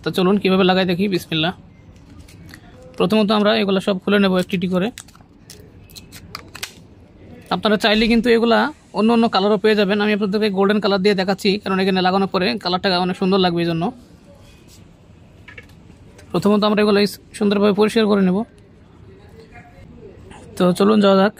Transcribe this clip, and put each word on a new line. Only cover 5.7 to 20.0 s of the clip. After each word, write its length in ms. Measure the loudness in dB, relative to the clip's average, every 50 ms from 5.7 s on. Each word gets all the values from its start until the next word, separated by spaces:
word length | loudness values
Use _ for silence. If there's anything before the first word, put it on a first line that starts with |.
| -20 -20 -20 -20 -20 -20 -20 -20 -20 -20 -20 -20 -20 -20 -20 -18 -16 -16 -16 -16 -16 -20 -20 -20 -20 -20 -20 -20 -20 -20 -20 -20 -20 -20 -10 -8 -8
আপনারা 220 | -4 0 0 0 2 2
চাইলে 200 | 0 2 2 2 2 2
কিন্তু 160 | 0 2 2 2
এগুলা 220 | 2 2 2 2 2 0 -2 -4 -10 _ -12 -4 -2
অন্য 100 | 0 2 2
অন্য 80 | 2 2 2 0
কালারও 240 | 0 0 2 0 2 2
পেয়ে 140 | 0 2 2
যাবেন, 180 | 0 0 0 -2 0
আমি 80 | -2 -2
আপনাদেরকে 320 | -2 -2 -2 -2 -2 -2 -2 0
golden 220 | 0 0 2 0 0 0
color 160 | 0 -2 0 2
দিয়ে 120 | 0 0 0
দেখাচ্ছি, 300 | 0 -2 -4 -2 0 -2 -2 -2 -4
কারণ 140 | -4 -2 0 0
এখানে 180 | 0 0 0 0
লাগানোর 240 | 0 0 0 -2 0 -2
পরে 120 | -2 -2 -2 -4 -4 -4
কালারটা 240 | -4 -4 -2 -2 -2 -2 0 -2
অনেক 120 | -2 -4 -2 -2
সুন্দর 160 | 0 2 2 2
লাগবে 160 | 0 0 -2 -2
এই 40 | -2
জন্য। 140 | -2 -4 -4 -6 -8 -10 -20 -20 -20 -20 -20 -20 -20 -20 -20 -20 -20 -20 -20 -20 -20 -20 -20 -20 -20 _ -20 _ -20 -20 -20 -20 -20 -20 -20 -20 -20 -20 -20 -20 -20 -20 -20 -20 -20 -20 -20 -20 -20 -20 -20 -8
প্রথমত 320 | -6 -2 0 0 0 2 0 0
আমরা 120 | 0 0 0
এগুলো 140 | 2 2 2 0
এই 40 | -2 -4 -10 -20 -20 -8 -4
সুন্দরভাবে 360 | -2 -2 0 2 0 0 2 2
পরিষ্কার 240 | 0 0 2 0 0 2
করে 120 | 2 2 2 0
নেব। 100 | 0 -2 -4 -8 -14 -20 -20 -20 -20 -20 -20 -20 -20 -20 -20 -20 -20 -20 -20 -20 -20 -20 -20 -20 -20 -20 -20 -20 -20 -20 -20 -20 -20 -20